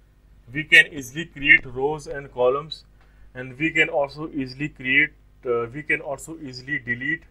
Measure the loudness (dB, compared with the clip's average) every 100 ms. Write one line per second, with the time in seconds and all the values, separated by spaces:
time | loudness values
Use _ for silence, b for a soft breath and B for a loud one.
0 | _ _ -20 -20 -10 -8 6 6 6 0
1 | -8 -8 -10 -2 6 6 4 -2 -2 -2
2 | -6 -10 -8 2 2 2 -2 -12 -18 b
3 | b b b -12 -12 -4 0 2 2 2
4 | -2 -4 -8 -6 -6 -6 -8 -6 2 4
5 | 4 -2 -20 -10 -2 -2 -2 -6 -4 -4
6 | -4 -8 -10 -14 -12 -14 -8 -6 -4 -6
7 | -4 -6 -8